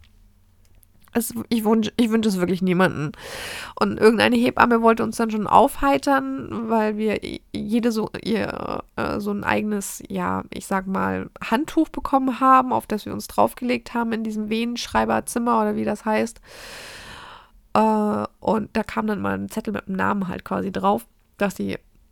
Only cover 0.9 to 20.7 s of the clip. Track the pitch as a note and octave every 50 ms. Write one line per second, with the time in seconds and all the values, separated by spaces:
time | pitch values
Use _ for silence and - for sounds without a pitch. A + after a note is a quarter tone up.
0.9 | _ - - - - A#3 A3+ - A#3+ A3+ G#3+ - A#3+ A#3 G#3+ G#3+ A3+ A3+ G#3+ -
1.9 | - - B3 A3 G#3+ A3+ G#3+ A3 G3 F#3 F3 F3 F#3+ F3 F#3+ F#3 F3+ F3 F#3+ F3
2.9 | - - D3 D3 - - - - - - - - - - - - - - G#3+ G3+
3.9 | G3+ - - A3 A#3+ G#3 G#3 A3+ B3 A#3+ A#3 B3+ - - A#3 A#3+ A#3+ A#3 A3+ A3+
4.9 | A3+ A3+ A3+ A3 A3+ - A#3 A3+ G#3+ A3 G3+ - - F#3+ G#3+ C#4 - - C#4+ C#4
5.9 | C#4 C#4 - C#4+ C#4 C4+ C4+ C4+ C4+ C4+ - - - G#3+ A#3 A3 A3+ A3+ G#3+ G#3+
6.9 | G#3+ G#3 G#3+ G#3+ G3+ - - - - - - _ - G#3+ G#3+ G#3 G#3+ A#3+ A3 A#3+
7.9 | A3 A3 G#3+ - - F#3+ - - A3+ G3+ G3 - - - - - - - - -
8.9 | _ - - - - - G#3 G3+ G#3 G#3 - - A3 G#3 G#3+ G#3+ G#3+ G3+ G3 -
9.9 | - - - - F#3 F#3+ F3+ F3+ F#3+ F#3+ - - - - - - G3 F#3+ F#3 F#3+
10.9 | F#3+ F#3+ F#3+ G3 F#3+ F#3 F#3+ - - - - - A3+ A#3 D#4+ - - E4 D#4+ -
11.9 | - - - - - C4+ C4 C4 A#3+ A3+ C4+ C4 C4 B3+ B3+ B3+ A#3 A3+ - -
12.9 | G#3+ G#3 - G#3 G3+ G3+ G#3 - - - G#3 A3+ - - B3+ A#3+ B3 A#3 A#3 -
13.9 | - A#3+ A#3 A3+ A3+ A3 A3+ A3 G#3+ G#3+ G#3+ G#3 A3 A3 A#3 A#3+ A#3+ A#3 - -
14.9 | - A3 A3 A3 A3+ A3 A3 - - B3 A#3+ A#3+ A#3 A3+ G#3+ G#3 G#3+ G#3+ A3 G#3+
15.9 | G#3+ - - A3 G#3+ G#3+ A3+ A3+ - - - - - - - - - - - -
16.9 | - - - - - - - - - - - _ _ - _ _ _ G#3+ A3 A3
17.9 | A3 G#3+ G#3 G#3 G#3+ G#3+ G#3 - - _ - - F#3 G#3+ G#3 - - A3+ G#3+ -
18.9 | - A3+ G#3+ G#3+ G#3+ F#3+ G3 G3 G3 F#3+ G3+ G3+ - A3 - - G3+ G3+ - -
19.9 | F#3+ F#3 F#3+ G3 G#3 G3+ F#3 E3+ F3+ - - - F#3 G3+ F#3 G3